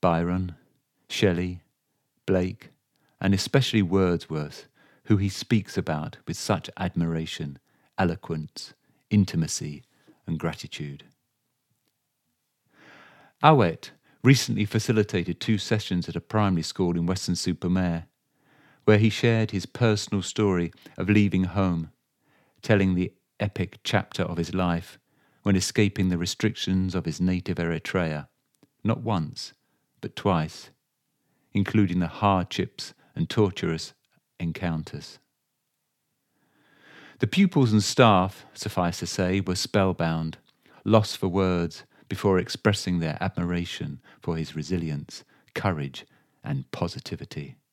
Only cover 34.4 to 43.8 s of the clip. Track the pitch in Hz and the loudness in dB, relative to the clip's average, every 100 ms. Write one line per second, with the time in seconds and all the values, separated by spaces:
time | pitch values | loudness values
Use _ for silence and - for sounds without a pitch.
34.4 | 85 78 90 80 78 73 - - _ _ | -8 -4 -4 -4 -6 -12 -16 -20 _ _
35.4 | _ _ _ _ _ _ _ _ _ _ | _ _ _ _ _ _ _ _ _ _
36.4 | _ _ _ _ - - - - 110 - | _ _ _ _ -20 -20 -20 -2 0 4
37.4 | 196 160 127 110 98 - 120 98 92 - | 4 6 4 4 2 6 6 6 4 -2
38.4 | - - - - 87 85 - - 90 98 | -20 -10 -6 0 0 -2 -6 -2 0 0
39.4 | 95 90 - 107 95 87 82 82 80 - | -2 -4 -2 0 0 0 -2 -2 -4 -8
40.4 | _ _ _ - - 110 101 - 98 90 | _ _ _ -10 2 4 4 -2 -2 2
41.4 | 92 90 85 - - _ _ 92 104 92 | 2 2 -2 -6 -20 _ _ -2 2 2
42.4 | 87 - 110 101 - 87 82 76 98 - | 0 0 0 0 0 -2 -2 -4 -4 -4
43.4 | 87 87 87 - | -4 -2 -4 -8